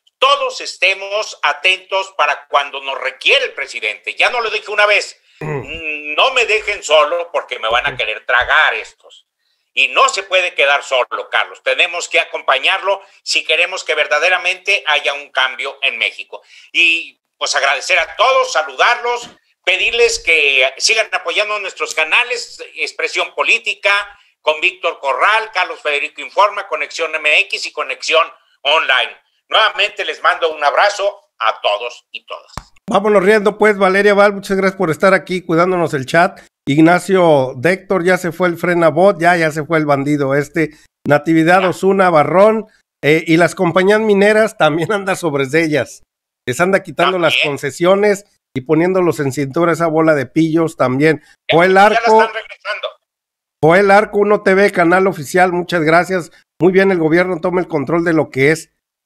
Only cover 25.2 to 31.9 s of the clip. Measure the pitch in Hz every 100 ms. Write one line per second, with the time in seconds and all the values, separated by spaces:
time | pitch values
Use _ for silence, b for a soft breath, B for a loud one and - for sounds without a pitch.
25.2 | 185 220 214 185 170 156 151 147 147 -
26.2 | 135 180 208 202 196 156 143 - 160 156
27.2 | 151 170 196 208 170 - 143 127 - 160
28.2 | 165 - b b 139 156 139 127 113 -
29.2 | _ _ - 180 214 196 202 - 165 147
30.2 | 160 175 165 156 143 135 202 202 196 -
31.2 | _ - 113 - 113 104 120